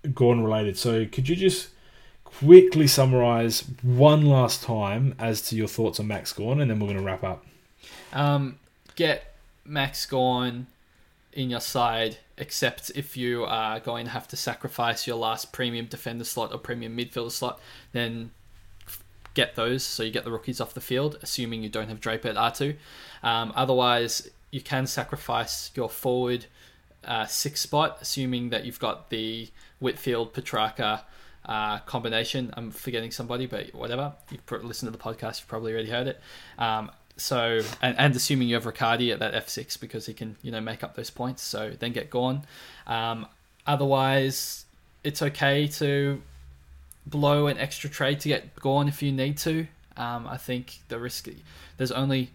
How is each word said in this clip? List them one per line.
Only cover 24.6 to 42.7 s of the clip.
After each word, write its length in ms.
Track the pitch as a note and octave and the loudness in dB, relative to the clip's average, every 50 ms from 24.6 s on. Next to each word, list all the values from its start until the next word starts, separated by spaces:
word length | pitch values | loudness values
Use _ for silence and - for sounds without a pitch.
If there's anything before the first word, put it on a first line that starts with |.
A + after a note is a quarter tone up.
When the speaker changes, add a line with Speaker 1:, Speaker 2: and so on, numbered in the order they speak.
Speaker 2:
can 240 | - - C#3 C3 C3 | -6 -4 -4 -2 -2
sacrifice 840 | B2+ - - A#2+ - - - - - A#2 A#2 A#2 - - - - - - | -2 -4 -6 -6 -6 -8 -10 -6 -4 -2 -2 -2 -4 -6 -10 -10 -10 -6
your 140 | C3 A#2+ A2 | -6 -6 -6
forward, 560 | - - - C3 B2 B2+ B2+ B2 B2 A#2+ - - _ - - - - _ _ _ - _ - | -6 -4 -2 0 0 0 0 0 -2 -4 -4 -12 _ -20 -20 -20 -20 _ _ _ -20 _ -10
uh, 220 | - A#2+ A2+ A2 | -6 -4 -4 -4
six 340 | - - - - D3 D3 - | -4 -4 -4 -4 -4 -4 -4
spot, 380 | - - - D3 D#3 - - - | -6 0 2 2 2 0 -2 -8
assuming 500 | - - - C#3+ C3 B2+ B2+ B2 B2 A#2+ | -8 -8 -4 -4 -2 -2 -2 -4 -4 -4
that 140 | A#2 G#2+ - | -4 -4 -4
you've 140 | A#2 A2+ - | -6 -8 -4
got 300 | - A2 - - - - | -4 -4 -4 -6 -8 -8
the 400 | A#2+ A2 A2 A2 A2+ A2+ A2+ - - - - - - _ | -8 -6 -6 -6 -8 -10 -12 -16 -20 -20 -20 -20 -14 _
Whitfield, 520 | C3 B2+ - - - C3+ A#2+ A#2 A#2 A2 - | -4 -4 -4 -2 -4 -2 -2 -2 -2 -4 -6
Petrarca, 680 | - - - - A2 A2 A2 - - A#2 G#2 A2 - - - - - - - - - - | -12 -8 -4 -2 -2 -2 -2 -2 -2 -2 -2 -2 -4 -6 -18 -20 -20 -20 -20 -20 -18 -10
uh, 360 | - A2 G#2+ G#2+ G#2+ G#2+ G#2+ | -6 -4 -4 -2 -4 -4 -6
combination. 720 | - - - B2 A2+ A#2 A2 A2 A2+ A2 - C3+ B2+ A#2 - | -8 -8 -8 -6 -4 -2 -2 -2 -2 -2 -4 -6 -6 -6 -8
I'm 160 | A2+ A#2 A2 | -12 -12 -12
forgetting 400 | G#2 - - C3+ A#2+ A2+ A2+ A#2 | -12 -10 -10 -6 -6 -6 -6 -6
somebody, 360 | - - B2+ A#2 B2 B2 C3 | -10 -10 -8 -6 -6 -6 -6
but 260 | A#2+ - - - - - | -6 -6 -10 -10 -10 -12
whatever. 380 | A#2 A#2+ A#2 A#2+ B2+ C#3+ D3 D3 - - - | -10 -8 -6 -6 -6 -6 -6 -10 -14 -18 -18
You've 140 | C#3+ - - | -18 -18 -10
pr-, 120 | - A#2+ | -10 -10
listened 340 | - A2+ A#2 A2+ - C3 A2+ A2+ | -10 -8 -10 -10 -8 -10 -10 -10
to 40 | |
the 60 | - - | -10 -10
podcast, 360 | A2+ A2+ - - A2 - - | -10 -10 -8 -10 -10 -10 -10
you've 60 | - | -12
probably 260 | - A#2 A2 A2+ A2+ A2 | -10 -10 -8 -6 -4 -4
already 160 | A2+ A2 G#2+ | -6 -6 -4
heard 180 | A#2+ A#2+ B2+ | -4 -4 -4
it. 140 | C3+ C3 - - - - - - - - | -4 -6 -8 -16 -20 -20 -20 -20 -20 -8
Um, 340 | - A#2 A2+ A2 A2 A2 - - _ - _ _ | -4 -2 -2 -2 -2 -4 -8 -14 _ -20 _ _
so, 440 | - - - C3+ B2 A#2 A#2 A2+ A2+ G#2+ G#2+ A2+ - | -10 -6 -2 -2 0 0 2 0 0 0 -2 -4 -2
and, 160 | - B2+ B2 | -2 0 2
and 160 | - C#3 D3 B2 | 4 4 4 4
assuming 360 | B2 - - C#3+ C3 B2 A#2 | 2 0 0 2 2 2 2
you 60 | A#2+ | 0
have 100 | A#2 A#2 | 0 -2
Riccardi 460 | A#2 - - C3 A2+ A#2 A#2 B2 A#2+ | -6 -4 -2 0 2 2 2 2 0
at 80 | G#2+ - | 0 -2
that 140 | A2 A2 - | -2 -4 -4
F 140 | A2+ - | -4 -6
six 300 | - - A#2+ A#2 - - | -6 -10 -10 -8 -10 -12
because 280 | - - G#2+ - A2+ - | -12 -12 -12 -12 -12 -12
he 80 | - G#2+ | -12 -12
can, 220 | - A2+ A2 G#2+ - | -12 -12 -12 -12 -12
you 100 | - B2+ | -12 -10
know, 80 | A#2 A2 | -8 -8
make 220 | A2 A2 A2 - - | -8 -8 -8 -10 -10
up 120 | - - | -12 -10
those 140 | - A2 - | -12 -12 -12
points, 340 | - - B2 B2+ C3 - - | -8 -6 -6 -6 -6 -8 -8
so 280 | - - G#2 G#2+ G#2+ - - | -8 -6 -6 -6 -8 -8 -8
then 140 | A#2 A#2+ A#2+ | -8 -6 -6
get 160 | A#2 - - | -6 -8 -4
Gawn. 340 | - B2 B2 B2+ C3+ C#3+ D3 - - - - - | -2 0 0 0 -2 -4 -6 -10 -20 -20 -20 -20